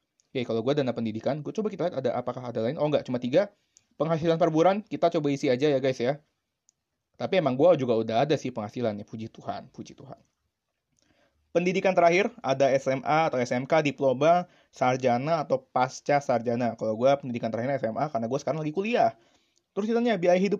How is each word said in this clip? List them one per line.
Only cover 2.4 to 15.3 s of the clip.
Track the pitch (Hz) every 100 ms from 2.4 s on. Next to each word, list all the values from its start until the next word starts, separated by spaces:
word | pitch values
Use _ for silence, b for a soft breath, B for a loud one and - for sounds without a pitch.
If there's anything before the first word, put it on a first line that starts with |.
| 123
ada | 117
lain. | 113
Oh, | 160 151
enggak, | 143 -
cuma | 123
tiga. | 123 147 202 _ _ _ _
Penghasilan | _ 151 165 170
per | 165 170
bulan, | 160 170 202
kita | 202 143 170
coba | 170 147
isi | 139 147
aja | 123 151
ya, | 139
guys | 131 127
ya. | 120 147 _ _ _ _ _ _ _ _ _
Tapi | _ 120 190
emang | 147
gua | 127 165 165
juga | 127
udah | 113 113 113 117
ada |
sih | 113 127
penghasilannya, | 120 107 - 117 104 101
puji | 113 110
Tuhan, | - - - -
puji | - 156
Tuhan. | - 131 120 _ _ _ _ _ _ _ _ _ _ _ _ _
Pendidikan | 170 180 190 190
terakhir, | 185 170 175 220 -
ada | - 135 139
S | 135 135
M | 131 120
A | 156 160
atau | 127
S | 123
M | 127
K, | 139 160 151
diploma, | 131 139 127 151 180 175 b b
sarjana, | - 127 131 123 120 139